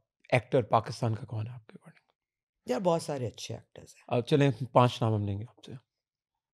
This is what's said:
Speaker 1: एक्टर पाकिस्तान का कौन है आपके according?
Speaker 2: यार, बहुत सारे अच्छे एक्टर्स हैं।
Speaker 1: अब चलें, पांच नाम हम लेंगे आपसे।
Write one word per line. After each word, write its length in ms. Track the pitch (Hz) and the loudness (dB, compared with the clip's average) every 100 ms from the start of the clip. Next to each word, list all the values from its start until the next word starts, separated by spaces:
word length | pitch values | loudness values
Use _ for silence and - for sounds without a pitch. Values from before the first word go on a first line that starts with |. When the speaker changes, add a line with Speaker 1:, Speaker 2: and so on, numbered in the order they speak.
| _ _ - 127 | _ _ -2 -2
Speaker 1:
एक्टर 260 | - 143 | 2 0
पाकिस्तान 540 | 110 113 110 120 120 110 | 2 2 0 -4 -4 -4
का 80 | |
कौन 240 | - 110 110 | -6 -8 -8
है 60 | |
आपके 240 | 123 - - | -10 -20 -20
according? 340 | - _ _ _ _ _ _ _ - | -20 _ _ _ _ _ _ _ -6
Speaker 2:
यार, 120 | 247 | -2
बहुत 240 | 180 165 | 0 0
सारे 220 | 170 143 117 | -2 -6 -6
अच्छे 280 | - - | -8 -12
एक्टर्स 420 | - - - - - | -12 -14 -20 -20 -20
हैं। 80 | - | -4
Speaker 1:
अब 140 | 123 | -2
चलें, 420 | 113 151 139 120 127 | 2 4 4 2 0
पांच 340 | 131 123 - | 4 4 4
नाम 120 | 113 | 0
हम 120 | 107 101 | 0 -2
लेंगे 200 | 98 110 | -6 -8
आपसे। 280 | _ - 127 - _ _ _ _ _ _ | _ -18 -18 -20 _ _ _ _ _ _